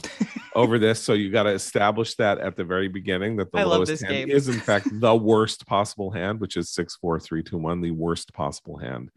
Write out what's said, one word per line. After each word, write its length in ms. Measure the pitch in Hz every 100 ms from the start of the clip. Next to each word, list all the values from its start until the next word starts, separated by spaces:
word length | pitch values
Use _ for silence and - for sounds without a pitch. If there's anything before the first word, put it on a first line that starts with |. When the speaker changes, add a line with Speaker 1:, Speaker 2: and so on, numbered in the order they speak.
| - - -
Speaker 1:
<laughs> 300 | - - -
Speaker 2:
over 220 | 120 117
this. 220 | 110 117
So 120 | -
you 180 | 107 98
gotta 180 | 107 104
establish 640 | 98 - 117 104 107 113 -
that 240 | 107 98
at 160 | 95 90
the 80 |
very 240 | 87 92 98
beginning, 500 | 95 92 92 104 110
that 140 | 92
the 80 | 104
Speaker 1:
I 40 |
love 140 | 98 -
Speaker 2:
lowest 100 | 92
Speaker 1:
this 100 | 156
Speaker 2:
hand 260 | 95 139 135
Speaker 1:
game. 20 |
Speaker 2:
is 180 | 139 131
in 120 | 117
Speaker 1:
<laughs> 0 |
Speaker 2:
fact 280 | - 101 -
the 240 | 107 117 113
worst 500 | 107 110 110 - -
possible 460 | 101 107 - 95
hand, 280 | 92 92 110
which 180 | 98 90
is 120 | 85
six, 260 | - 85 -
four, 240 | 87 80
three, 240 | - 80
two, 140 | - 87
one, 240 | 80 87
the 100 | 85
worst 420 | 80 85 82 -
possible 440 | - 71 71 - 78
hand 320 | 64 64 64